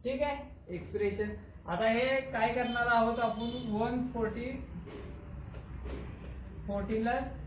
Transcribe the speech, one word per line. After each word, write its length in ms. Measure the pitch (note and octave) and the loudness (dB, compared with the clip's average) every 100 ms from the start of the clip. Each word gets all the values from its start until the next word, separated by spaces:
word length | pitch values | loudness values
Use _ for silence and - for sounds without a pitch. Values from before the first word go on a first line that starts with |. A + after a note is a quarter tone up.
ठीक 180 | A#3+ C4 | -2 0
आहे, 520 | D4 C#4+ C#4 - - | 2 0 -6 -14 -8
एक्सप्रेशन. 560 | F3 E3+ G#3+ G3+ G3 G#3 G#3+ - - - | -8 -4 2 2 2 -2 -2 -10 -14 -4
आता 220 | F3 A3 | 2 4
हे 320 | A3+ C4 C4+ C4 | 6 4 2 2
काय 200 | A#3+ A#3 | 2 2
करणार 320 | A#3+ A#3+ A#3+ A#3 | 4 2 2 6
आहोत 320 | A#3 A3+ A#3 | 6 6 4
आपण? 320 | A3+ G#3+ A#3 B3 A#3 | 2 2 -2 -2 -2
वन 360 | G#3 A#3 B3+ B3 | 2 2 2 0
फोर्टी, 360 | A#3 G#3+ A#3 B3 C4+ - - - - - - - - - - - - - - - - - - - - - | 0 0 0 -4 -6 -6 -8 -8 -10 -10 -10 -10 -10 -8 -10 -8 -8 -6 -6 -8 -8 -10 -10 -10 -8 -4
फोर्टी 380 | G3+ G3+ A3 | -2 0 2
ला 80 | A3+ C4 C4 - | 2 2 0 -6